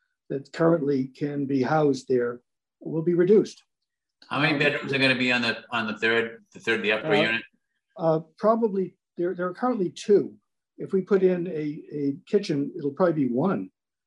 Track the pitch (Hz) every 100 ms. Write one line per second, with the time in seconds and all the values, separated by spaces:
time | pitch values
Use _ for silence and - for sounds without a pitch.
0 | _ _ - 139 - - 165 170 139 139
1 | 135 - 147 143 135 135 123 156 151 127
2 | - 127 120 120 _ _ _ _ - 156
3 | 160 175 180 214 123 - _ _ _ _
4 | _ _ - 123 156 143 147 - - 135
5 | 131 123 127 123 117 110 - 117 110 -
6 | 113 117 117 - _ - - 110 101 107
7 | - 104 113 113 - _ _ _ _ -
8 | 165 160 165 - 214 226 226 190 185 -
9 | _ - 175 180 180 175 247 220 170 -
10 | - 196 127 - _ _ _ - 156 190
11 | 185 190 185 180 175 156 151 151 - 147
12 | 139 139 - 202 196 147 143 170 143 135
13 | 180 156 127 117 180 127 92 _ _ _